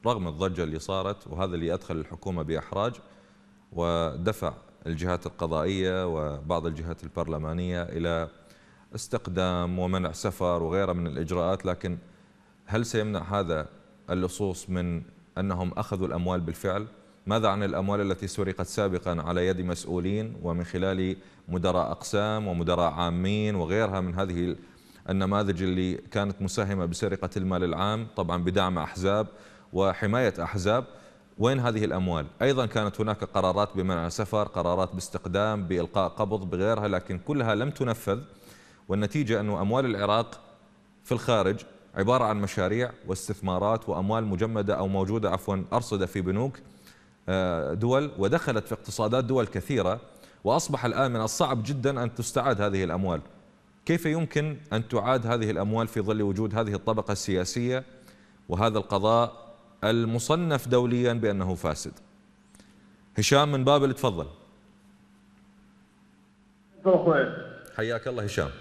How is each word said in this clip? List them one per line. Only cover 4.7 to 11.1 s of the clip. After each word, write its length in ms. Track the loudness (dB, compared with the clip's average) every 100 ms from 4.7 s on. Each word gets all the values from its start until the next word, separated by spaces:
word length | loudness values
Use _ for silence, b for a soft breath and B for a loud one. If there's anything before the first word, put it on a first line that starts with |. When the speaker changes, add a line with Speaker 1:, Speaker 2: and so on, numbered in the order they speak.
| -14 -8
Speaker 1:
الجهات 400 | -4 0 -2 -4
القضائية 800 | -4 0 0 0 0 0 0 0
وبعض 600 | -2 -2 -4 -2 -2 -2
الجهات 380 | -4 -8 -8
البرلمانية 800 | -8 -6 -4 -2 -4 -4 -2 -4
إلى 460 | -4 -2 0 0 -4 -10 B B B B B
استقدام 840 | -12 -6 -6 -4 0 0 0 0 0
ومنع 340 | 0 0 -2
سفر 500 | -2 -4 0 0 0
وغيرها 300 | 0 0 0
من 140 | -2
الإجراءات، 600 | -4